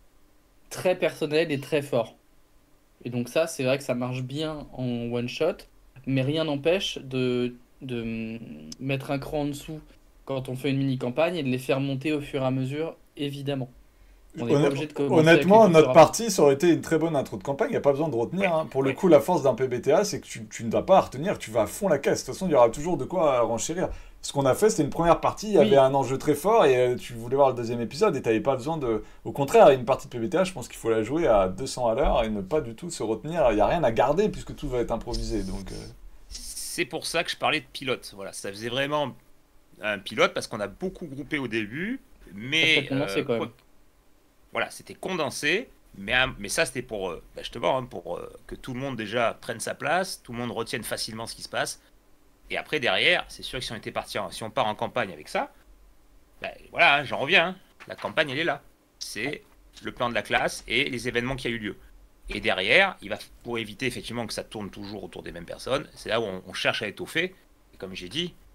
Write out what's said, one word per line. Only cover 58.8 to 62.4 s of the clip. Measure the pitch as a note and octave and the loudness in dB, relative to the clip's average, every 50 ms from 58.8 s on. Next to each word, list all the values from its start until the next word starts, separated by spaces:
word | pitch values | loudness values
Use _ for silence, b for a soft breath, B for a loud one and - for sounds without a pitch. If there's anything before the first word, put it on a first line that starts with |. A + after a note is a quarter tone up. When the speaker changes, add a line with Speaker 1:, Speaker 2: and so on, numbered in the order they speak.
| _ _ _ _ | _ _ _ _
Speaker 3:
C'est | - - - G#2 A2 C#3+ D3+ - - _ - - _ - _ - - | -14 -12 -8 -6 -6 -6 -6 -10 -14 _ -20 -20 _ -20 _ -12 -12
le | G#2+ | -12
plan | G#2 - B2+ | -6 -4 -4
de | A#2+ A#2 | 0 0
la | G#2+ | -2
classe | G#2 - A#2+ A2 C3+ F3 - - - | -2 0 0 0 0 0 -4 -6 -8
et | - G#2+ B2 C#3+ D3+ | -2 0 0 0 0
les | C3+ A#2 A2+ B2 | -4 -6 -6 -2
événements | A2+ A#2+ A#2+ C3 C3+ | -2 -2 -2 -2 -6
qui | B2+ - | -6 -6
a | A#2+ | -6
eu | A#2 | -6
lieu. | A#2 G#2+ G2 - b b b b - - _ _ _ - - | -4 -6 -8 -8 b b b b -20 -20 _ _ _ -14 -8
Et | - | -8
derrière, | G#2+ | -4